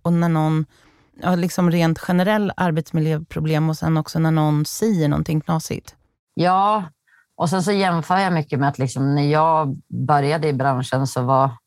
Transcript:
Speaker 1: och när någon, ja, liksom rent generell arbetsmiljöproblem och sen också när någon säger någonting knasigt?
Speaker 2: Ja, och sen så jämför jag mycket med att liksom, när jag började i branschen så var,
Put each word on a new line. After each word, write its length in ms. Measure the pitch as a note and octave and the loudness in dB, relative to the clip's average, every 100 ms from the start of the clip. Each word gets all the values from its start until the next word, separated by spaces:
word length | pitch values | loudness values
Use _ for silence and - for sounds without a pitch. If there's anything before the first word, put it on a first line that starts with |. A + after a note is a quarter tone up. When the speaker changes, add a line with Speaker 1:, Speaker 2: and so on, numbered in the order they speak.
Speaker 1:
och 120 | E3+ | 0
när 160 | E3+ E3+ | 2 2
någon, 360 | D#3 D#3 D#3 D3+ _ _ _ _ - | 2 2 0 -2 _ _ _ _ -6
ja, 140 | F3+ F3+ | -2 0
liksom 360 | F3 - F3 | 0 0 0
rent 280 | F3 E3 D#3+ | 2 2 0
generell 520 | - F3+ F#3 G#3+ G3+ - | 0 0 2 0 -2 -2
arbetsmiljöproblem 1120 | F3+ D#3+ - E3 D#3 D#3 E3 D#3+ D#3 D#3 D#3+ | -2 -2 -2 -2 -2 -2 -6 -6 -2 0 0
och 80 | D#3 | -2
sen 200 | D#3+ D#3+ | 0 0
också 220 | D3+ D#3+ | -2 -2
när 120 | D#3+ | 0
någon 340 | D#3+ D3+ D3+ D3+ | 2 2 0 -2
säger 420 | - A3 F#3 D3 | -2 0 2 2
någonting 320 | D3 D#3+ D#3 | 0 0 -2
knasigt? 540 | - D#3+ - - - - _ _ _ | -2 -4 -4 -10 -12 -20 _ _ _
Speaker 2:
Ja, 500 | - F3 F#3 G3+ G#3+ E3 _ _ _ _ - | -2 2 2 2 0 -4 _ _ _ _ -6
och 120 | E3+ | -2
sen 140 | F#3+ | 0
så 80 | F3+ | 0
jämför 460 | G3+ F#3+ E3+ D3 F#3 | 0 2 0 0 0
jag 160 | F#3+ | 2
mycket 260 | E3+ D3 C3+ | 0 -2 0
med 100 | C#3+ | -2
att 100 | C3+ | 0
liksom, 360 | C3 C3 C3+ C#3+ | -4 -2 0 2
när 160 | C#3+ | 2
jag 460 | D3+ D#3+ D#3+ D3 - - A#2+ C3 | 2 2 2 0 -4 -8 -4 0
började 400 | C#3+ C#3 D#3 D#3 | 2 2 0 0
i 60 | |
branschen 540 | C3+ C#3 B2+ A#2+ C3 C3+ | 0 0 -2 -2 -2 -2
så 140 | - | -2
var, 280 | B2 C3 C3+ A#2+ | 0 2 2 -2